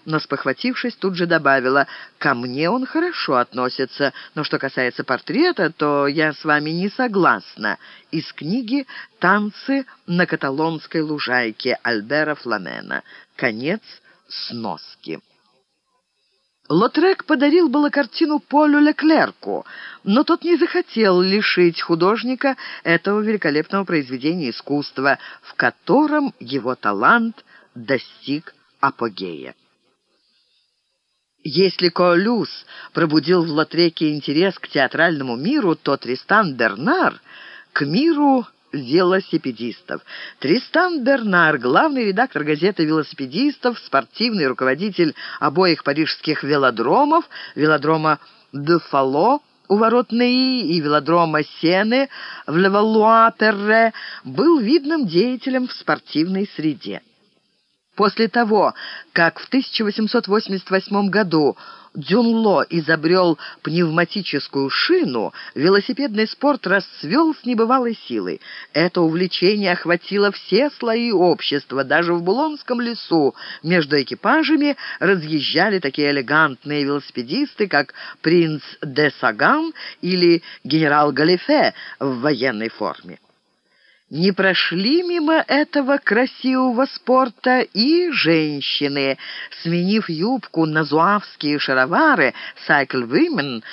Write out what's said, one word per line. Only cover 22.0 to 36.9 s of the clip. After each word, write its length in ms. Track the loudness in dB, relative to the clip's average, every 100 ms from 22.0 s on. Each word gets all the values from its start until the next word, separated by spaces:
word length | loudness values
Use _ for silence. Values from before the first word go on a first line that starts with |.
| 2 0 -2 -2 -2 -2 -8 -6
этого 380 | 0 0 0 -2
великолепного 640 | 0 -2 0 -2 -2 -4
произведения 640 | -2 -2 -2 -4 -4 -2 -4
искусства, 680 | -6 -4 -4 -4 -2 0 0 -4 -20
в 100 | -10
котором 800 | -2 -2 -2 0 2 2 0 -2 -6
его 340 | -8 -6 -4
талант – 720 | -4 -4 2 4 4 2 -8 -18 -20 _ -10
достиг 800 | -4 -4 -4 -14 -8 -8 -8 -20 _ _
апогея. 760 | -4 -2 -6 -6 -10 -10 -14 -18 _ _ _ _ _ _ _ _ _ _ _ _ _ _ _ _ _ _
Если 460 | -4 0 0 2 0
Колюс 600 | 2 2 4 2 0 -4 -8 -20 -20 -8
пробудил 500 | -2 0 2 2 2
в 60 | 2
Лотреке 640 | -2 -2 0 0 0 -2 -2
интерес 420 | -2 0 0 -2
к 100 | -4
театральному 680 | 0 0 2 0 0 -4 -4
миру, 400 | -2 0 0 0
то 200 | -2 -4
Тристан 580 | -4 -6 0 2 2 0
Бернар — 640 | 0 0 -2